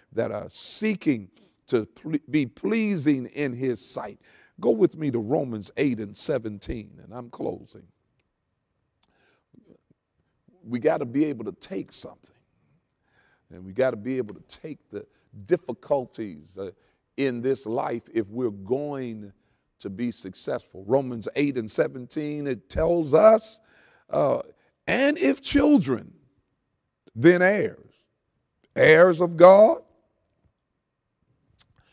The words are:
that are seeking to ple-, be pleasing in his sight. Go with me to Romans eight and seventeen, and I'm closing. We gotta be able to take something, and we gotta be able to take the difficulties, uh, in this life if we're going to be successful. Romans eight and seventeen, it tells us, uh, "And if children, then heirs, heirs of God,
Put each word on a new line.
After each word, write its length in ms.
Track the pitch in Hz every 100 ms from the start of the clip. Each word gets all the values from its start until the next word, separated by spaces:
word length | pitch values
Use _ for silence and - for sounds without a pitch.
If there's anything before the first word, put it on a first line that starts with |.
| _
that 160 | 107 117
are 200 | 104 95
seeking 840 | - - - 214 196 160 117 95 _ _ _ -
to 180 | 123 107
ple-, 340 | _ 151 151 -
be 160 | 151 127
pleasing 800 | - 190 226 214 185 143 135 120
in 260 | - 143
his 260 | 120 131 113
sight. 400 | - - 107 - _ _ _ -
Go 120 | 240
with 260 | 226 185 156
me 120 | 151
to 100 | 117
Romans 520 | 107 160 135 110 95 -
eight 240 | 139 113
and 160 | 101 104
seventeen, 800 | - 135 110 104 - 123 104 -
and 120 | 135
I'm 160 | 117 120
closing. 580 | - 139 - - - 87 _ _ _ _ _ _ _ _ _ _ _ _ _ _ _ _ _ _ - _ _ _ _ _ _ _ _ 110
We 140 | 120
gotta 240 | 143 160 120
be 180 | 131
able 220 | 156 123 107
to 80 |
take 400 | 90 - - -
something, 420 | - - - _ _ _ _ _ _ _ _ _ _ _ _ _
and 120 | 87
we 80 | 95
gotta 240 | 98 131 117
be 220 | 113 131
able 180 | 107 -
to 80 | - -
take 280 | 160 143 _
the 180 | 101 - _ _ 107 98
difficulties, 1120 | 170 - 117 - 143 123 - 107 78 85 95
uh, 140 | 95 - _ _ _ -
in 260 | 135 120
this 240 | 127 135 107
life 380 | 123 147 120 -
if 140 | 113 101
we're 220 | 117 120
going 840 | 101 95 131 147 139 127 110 101 _ _ _ _ _
to 100 | 101
be 220 | 98 123
successful. 720 | - 95 - - 127 _ 92 101
Romans 440 | 131 131 117 107 -
eight 200 | 143 127
and 140 | 110
seventeen, 760 | - 151 135 123 160 147 147 143
it 220 | 113 -
tells 440 | 156 160 175 151
us, 480 | 151 220 220 - - _ _ _ _ -
uh, 320 | 143 143 127 - _ _ _ -
"And 300 | 196 277 214
if 240 | 269 277
children, 760 | - 285 294 285 135 113 - - _ _ _ _ _ _ _ _ _ 113
then 260 | 151 180
heirs, 520 | 185 208 110 - - _ _ _ _ _ _ _ _ -
heirs 460 | 139 156 185 160
of 160 | 175 165
God, 460 | 175 196 220 - - _ _ _ _ _ _ _ _ _ _ _ _ _ _ _ _ _ _ _ _